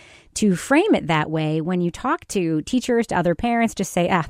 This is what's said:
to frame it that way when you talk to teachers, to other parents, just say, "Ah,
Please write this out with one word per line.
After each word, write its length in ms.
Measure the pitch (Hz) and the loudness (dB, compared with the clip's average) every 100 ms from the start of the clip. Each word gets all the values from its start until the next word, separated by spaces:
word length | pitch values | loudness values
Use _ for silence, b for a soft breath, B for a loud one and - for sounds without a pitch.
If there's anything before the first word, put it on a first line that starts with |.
| B B B - | B B B 0
to 200 | 214 175 | 0 2
frame 380 | - 277 427 254 | 2 2 4 2
it 120 | 156 | 2
that 220 | 160 156 | 0 0
way 300 | 160 156 160 | -2 -2 -2
when 220 | 160 180 | -2 -2
you 100 | 175 | -2
talk 340 | - 254 330 - | -2 -4 -4 -4
to 320 | 208 170 156 | -4 0 -2
teachers, 460 | - 254 - 233 226 | 0 -2 2 0 0
to 80 | 180 | 0
other 180 | 175 170 | 0 0
parents, 380 | 233 233 226 - | 0 0 0 -2
just 160 | 190 | -4
say, 160 | - 175 | 0 2
"Ah, 160 | 190 156 | 0 0